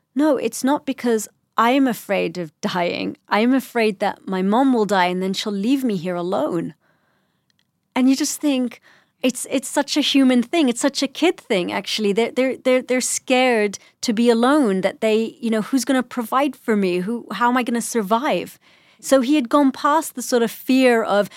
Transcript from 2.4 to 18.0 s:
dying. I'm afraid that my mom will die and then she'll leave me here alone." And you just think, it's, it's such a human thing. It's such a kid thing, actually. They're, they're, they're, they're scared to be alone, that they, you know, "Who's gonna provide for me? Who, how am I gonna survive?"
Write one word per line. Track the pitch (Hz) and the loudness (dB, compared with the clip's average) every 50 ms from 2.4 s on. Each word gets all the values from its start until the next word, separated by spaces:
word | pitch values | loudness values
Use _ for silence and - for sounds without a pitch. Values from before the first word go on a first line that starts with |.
| 170 156 _ _ | -10 -10 _ _
dying. | - 208 - 180 175 180 185 - 185 196 - _ _ - | -8 -4 -2 -2 -2 -2 -2 -4 -6 -8 -8 _ _ -2
I'm | - 208 226 247 | 0 2 2 4
afraid | 269 262 - - - 240 220 220 196 - | 2 2 0 -2 -2 0 0 0 0 -2
that | 208 190 - - - 190 | -4 -4 -4 -6 -8 -6
my | 196 185 | -4 -2
mom | 185 196 214 254 277 269 | 0 2 2 4 4 4
will | 254 220 208 | 4 2 2
die | 190 208 190 180 | 2 2 2 2
and | 180 180 185 | 2 0 -2
then | 185 190 | -2 -2
she'll | 190 - - 220 | -4 -4 -6 -6
leave | 202 196 196 240 285 269 | -4 -4 0 0 0 0
me | 262 233 202 | 0 -2 -2
here | 175 156 185 175 | -2 -4 -4 -6
alone." | 175 175 180 185 254 294 - 180 165 160 160 - _ _ _ _ _ _ _ _ _ _ _ _ _ _ _ _ _ _ _ _ _ _ _ - | -4 -4 -4 -2 -2 -2 -2 -2 -4 -4 -6 -10 _ _ _ _ _ _ _ _ _ _ _ _ _ _ _ _ _ _ _ _ _ _ _ -2
And | 254 254 269 | 0 2 2
you | 269 | 2
just | 262 302 - - - | 2 0 -4 -4 -4
think, | - 294 269 254 247 226 - - _ - _ _ _ _ _ _ | -2 -2 0 0 -2 -4 -8 -12 _ -20 _ _ _ _ _ _
it's, | - 262 - - - - | -4 -4 -4 -4 -10 -4
it's | - 269 - - | -6 -6 -6 -2
such | - 302 277 - - | -4 -4 -2 -2 -2
a | 311 | -2
human | 262 - - 269 269 254 254 247 | -2 2 2 4 4 4 4 2
thing. | 233 - - 339 294 240 | 0 0 0 0 0 0
It's | 226 - | 0 0
such | - 277 285 - | -2 -2 -2 -2
a | 277 | -6
kid | 262 _ - 302 370 349 | -6 _ 0 0 0 0
thing, | - _ - 220 180 175 202 | -2 _ -4 -2 -2 -2 -2
actually. | 208 196 196 - - 220 214 202 | -6 -6 -6 -6 -6 -2 0 0
They're, | 190 226 233 - | 2 2 0 -2
they're, | - 254 262 262 - | 0 -2 -2 -2 -2
they're, | - - 262 254 254 | -2 0 0 2 2
they're | - - 254 254 | 0 0 -2 -2
scared | - - - - _ - 254 254 262 254 240 214 208 202 196 - _ _ _ _ | -2 -2 -6 -6 _ 0 2 2 4 2 2 2 0 -2 -4 -8 _ _ _ _
to | - - | -4 -2
be | 214 220 240 240 | 0 2 4 4
alone, | 233 226 240 262 294 311 262 208 190 185 | 4 4 4 4 4 4 4 2 2 0
that | 165 - - - | 0 -2 -4 -2
they, | - 220 214 220 226 - - - | 0 0 2 2 0 -2 -6 -6
you | 240 220 | -4 -2
know, | 220 220 | -2 -2
"Who's | 202 - 269 262 - | -2 0 -2 -2 0
gonna | - 269 262 | 2 0 0
provide | 240 - - 247 226 - 254 262 294 285 - | 0 -4 -8 -8 -6 -2 0 0 0 0 -4
for | - - 247 220 | -8 -4 -2 0
me? | 202 190 180 175 180 | 0 0 0 0 -2
Who, | 180 208 240 233 - - | -2 -4 -6 -8 -8 -10
how | 208 190 240 240 | -4 0 0 2
am | 240 | 2
I | 254 | 0
gonna | 233 254 240 233 | 0 0 -2 -4
survive?" | - - - 233 | -4 -4 -4 -4